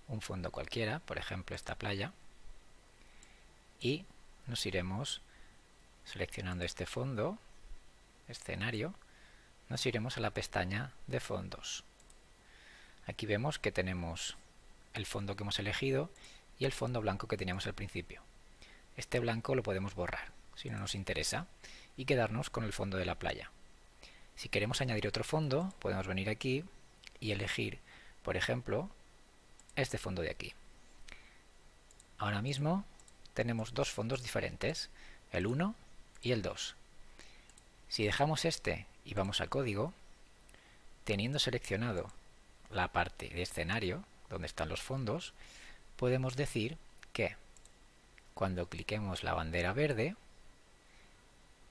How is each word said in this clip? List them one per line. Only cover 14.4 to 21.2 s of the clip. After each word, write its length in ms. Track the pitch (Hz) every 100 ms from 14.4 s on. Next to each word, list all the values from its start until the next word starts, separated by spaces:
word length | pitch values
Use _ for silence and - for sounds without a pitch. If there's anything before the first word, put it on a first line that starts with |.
| - - - - -
el 120 | - 101
fondo 300 | 104 101 98
que 80 |
hemos 160 | 101 -
elegido 500 | 101 95 135 135 170 - - - - -
y 60 |
el 80 | 135
fondo 280 | - 127 120
blanco 280 | 104 98 117
que 80 | 101
teníamos 320 | 92 95 92
al 60 |
principio. 460 | - 95 90 - - - - - - - - - -
Este 240 | - 123
blanco 340 | 117 113 -
lo 80 | 131
podemos 320 | 110 95 98
borrar 380 | 87 87 - - - - -
si 140 | 127
no 80 | 104
nos 180 | 98 101
interesa 500 | 95 95